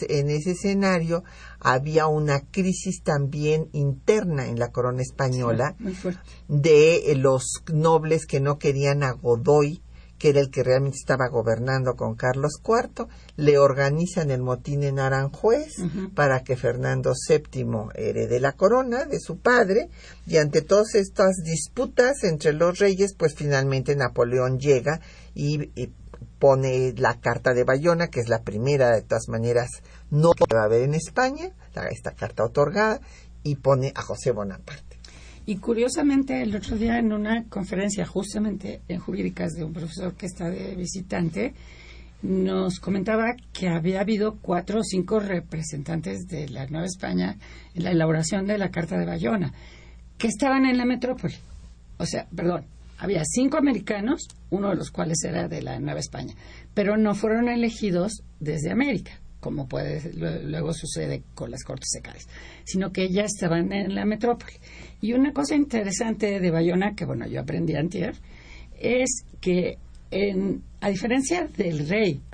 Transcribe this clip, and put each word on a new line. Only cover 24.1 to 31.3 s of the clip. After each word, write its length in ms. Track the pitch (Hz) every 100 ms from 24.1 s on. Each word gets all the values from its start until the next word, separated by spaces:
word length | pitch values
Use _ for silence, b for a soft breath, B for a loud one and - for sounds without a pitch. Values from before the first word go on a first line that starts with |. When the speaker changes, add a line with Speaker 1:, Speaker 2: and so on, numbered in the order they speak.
| 120 120 127 127 131
Speaker 1:
llega 420 | 143 131 139 160 B B B
y, 300 | - 143 151 - -
y 120 | 123 - - - - -
pone 560 | 139 135 135 127 131 120
la 240 | 123 113
Carta 320 | - 120 127
de 120 | 123
Bayona, 440 | 131 135 165 170 170
que 120 | 131
es 80 | 117
la 140 | 113
primera, 520 | - 104 131 143 120
de 80 | 110
todas 260 | - 113 -
maneras, 400 | 113 117 120 123 - b b -
no 220 | 147 165
que 120 | 175 170
va 80 | 113
a 40 | 107
haber 160 | 117
en 120 | 135
España, 560 | 156 160 - 262